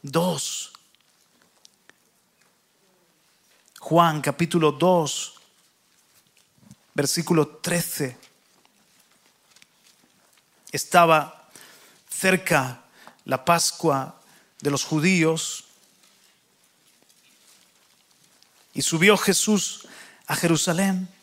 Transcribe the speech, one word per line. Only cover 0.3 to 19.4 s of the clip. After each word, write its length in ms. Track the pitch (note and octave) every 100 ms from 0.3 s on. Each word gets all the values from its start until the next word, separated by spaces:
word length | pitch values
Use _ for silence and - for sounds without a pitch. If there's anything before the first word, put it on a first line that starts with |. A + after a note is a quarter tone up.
| D#3+ - - - - _ _ _ _ _ _ _ _ _ _ _ - _ _ _ _ _ _ _ _ _ _ _ _ _ _ _ _ _ -
Juan 440 | - D#3+ E3+ D3+
capítulo 500 | C#3+ C#3 E3 F3 D#3
dos, 600 | C#3 F3 F3+ D3+ - - - _ _ _ _ _ _ _ _ _ _ _ _ _ - _
versículo 540 | - C#3 - E3 E3+ D3
trece. 680 | - - F3 E3 - C3+ A#2+ - _ _ _ _ _ _ _ _ _ _ _ _ _ _ _ _ _ _ _ _ _ _ _ -
Estaba 760 | D3 - F3+ E3+ D#3+ D3 - _ - - - - _ _
cerca 720 | - F#3+ F#3 F#3+ D#3 B2+ B2+ _ _ - _ -
la 180 | C3
Pascua 800 | - E3+ - - E3 C#3 C3 - _ _ _ _
de 80 | C#3+
los 140 | C#3
judíos 800 | - D#3 D#3+ F#3 D#3+ D#3+ - - - _ _ _ _ _ _ _ _ _ _ _ _ _ _ _ _ _ _ _ _ _ _ _ _ _ _ _ _ _ _
y 80 | -
subió 380 | - E3 F#3 G#3
Jesús 680 | - F#3+